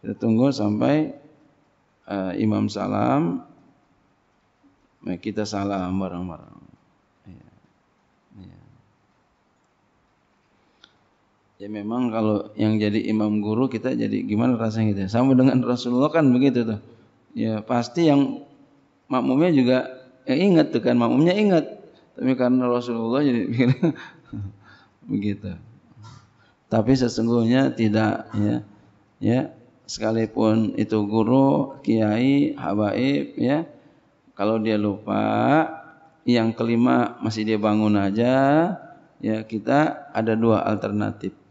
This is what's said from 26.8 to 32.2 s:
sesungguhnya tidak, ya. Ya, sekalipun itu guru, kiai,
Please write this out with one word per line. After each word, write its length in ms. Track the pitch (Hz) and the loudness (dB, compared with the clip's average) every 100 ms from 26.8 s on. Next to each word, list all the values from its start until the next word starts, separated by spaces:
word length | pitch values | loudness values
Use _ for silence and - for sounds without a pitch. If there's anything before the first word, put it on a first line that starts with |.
| 110 | 2
sesungguhnya 800 | 135 123 113 113 120 117 127 135 | 2 2 0 0 2 2 2 2
tidak, 560 | - 110 107 110 104 - 104 | 0 0 2 0 -2 -6 -2
ya. 240 | 104 123 - - _ _ _ _ | 0 -2 -6 -20 _ _ _ _
Ya, 320 | 104 123 147 - - _ - | 0 0 -2 -10 -20 _ -16
sekalipun 880 | - 110 113 110 - 110 110 107 - | -6 -2 -2 -2 0 2 2 0 -2
itu 240 | 110 110 104 | -2 0 0
guru, 720 | 110 107 131 135 147 143 - | 0 2 4 4 2 -2 -6
kiai, 720 | - 113 107 107 | -2 0 2 2